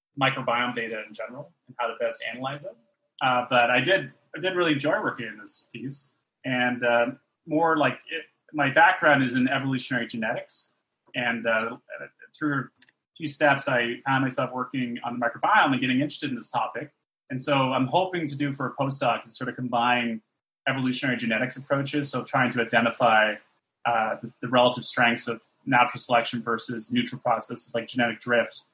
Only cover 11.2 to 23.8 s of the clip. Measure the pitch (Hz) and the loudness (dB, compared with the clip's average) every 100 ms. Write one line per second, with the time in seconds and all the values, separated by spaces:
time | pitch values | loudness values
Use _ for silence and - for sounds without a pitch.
11.2 | 120 117 113 113 113 127 - - - _ | -2 -2 0 0 -2 -8 -14 -16 -16 _
12.2 | - - 151 139 131 _ - _ _ - | -20 -6 -2 -2 -4 _ -20 _ _ -12
13.2 | 156 - 147 135 - 123 117 120 135 131 | -8 2 4 4 2 0 0 -2 0 2
14.2 | 131 127 123 127 120 131 123 120 120 120 | 2 0 -4 -4 -6 -4 -4 -6 -6 -2
15.2 | 117 - 160 214 160 123 127 127 147 - | -4 0 2 4 4 2 2 0 0 -4
16.2 | 143 120 - 123 110 117 147 _ _ _ | -6 -6 -6 -4 -4 -6 -12 _ _ _
17.2 | - 127 151 139 131 131 127 170 185 175 | -10 -6 0 2 2 2 2 2 0 -2
18.2 | 151 139 143 135 123 - 135 - 127 117 | -4 -2 -4 -2 -6 -2 -4 0 0 0
19.2 | - - 127 120 123 120 123 123 117 110 | -4 -10 -8 -6 -2 0 2 2 0 -6
20.2 | _ _ _ _ - 131 127 123 135 120 | _ _ _ _ -4 -2 -2 0 -2 -2
21.2 | 117 110 127 - - 139 139 147 143 127 | 0 -2 -2 -6 -2 -2 0 -2 -2 -4
22.2 | 113 135 123 123 113 117 117 - 120 110 | -2 0 2 0 2 2 2 2 4 6
23.2 | 107 107 _ _ _ _ | 4 0 _ _ _ _